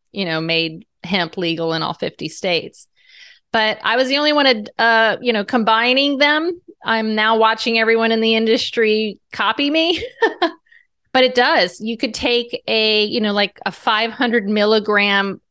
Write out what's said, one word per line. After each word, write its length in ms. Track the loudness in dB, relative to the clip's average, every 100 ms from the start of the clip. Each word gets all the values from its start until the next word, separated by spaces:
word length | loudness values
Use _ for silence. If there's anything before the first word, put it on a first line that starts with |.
| _
you 120 | -8
know, 160 | -4 -4
made 460 | -2 -2 -4 -8 -18 _
hemp 320 | -4 -2 -2 -4
legal 380 | -4 -4 -4
in 80 | -4
all 120 | -4
fifty 340 | -6 -10 -10 -12
states. 600 | -8 -4 -4 -4 -14 -20 _ _ -20 -20 -20 _
But 260 | -2 0 -2
I 140 | -2 0
was 120 | 0
the 80 | 0
only 160 | 2
one, 320 | 2 2 2 -2 0
uh, 400 | 2 4 4 0
you 120 | -2
know, 120 | -2
combining 720 | 0 0 2 2 2 2 2 2
them. 400 | 2 2 -2 -6 -10 -10
I'm 300 | -4 -2 0
now 220 | 0 2 4
watching 420 | 4 2 0 0
everyone 340 | 2 2 2
in 80 | 2
the 140 | 2
industry 880 | 2 2 0 0 0 2 2 -2 -8 _
copy 380 | -4 -2 -2 0
me. 340 | 0 0 -2 -6 -2 -2 0
<laughs> 20 | -4 -4 _ _ _ _ _
But 140 | 2
it 100 | 2
does. 460 | 4 2 2 0 -2
You 160 | -8 -4
could 160 | -6
take 500 | -4 -2 -2 -2 -8 -4
a, 360 | 0 2 0 0
you 140 | -2
know, 120 | -2
like, 260 | 0 -2 -4
a 80 | -10
five 380 | -6 -2 0 -2
hundred 360 | -2 -4 -2 -2
milligram 920 | 0 2 2 2 0 2 2 0 -6 _